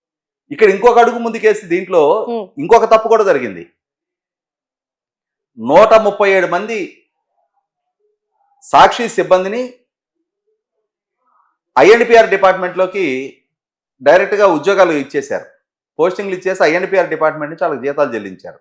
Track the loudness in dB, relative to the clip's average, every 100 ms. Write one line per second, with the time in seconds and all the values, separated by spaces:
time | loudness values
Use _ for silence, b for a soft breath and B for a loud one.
0 | _ _ _ _ -14 0 2 4 4 6
1 | 4 2 -8 -2 -2 -2 -4 -6 -2 0
2 | 2 0 -4 -8 -10 -8 2 2 4 2
3 | 2 0 2 0 -2 -12 -18 _ _ _
4 | _ _ _ _ _ _ _ _ _ _
5 | _ _ _ _ _ -14 0 4 6 4
6 | 2 -2 0 0 0 -4 -6 -10 -10 _
7 | _ _ _ _ _ _ _ _ _ _
8 | _ _ _ _ _ _ -2 2 2 0
9 | -6 -4 0 0 -2 -8 -10 -12 _ _
10 | _ _ _ _ _ _ _ _ _ _
11 | _ _ _ _ _ _ _ 2 4 4
12 | 4 4 4 4 2 0 -4 -4 -4 -4
13 | -6 -6 -10 -16 _ _ _ _ _ _
14 | 2 2 2 0 2 0 0 0 2 0
15 | -4 -8 -6 -8 -10 _ _ _ _ -4
16 | -4 -2 -8 -6 -6 -2 0 0 -2 -2
17 | -2 -2 -4 -4 -10 -8 -6 -6 -6 -4
18 | -4 -6 -12 -16 -20 -20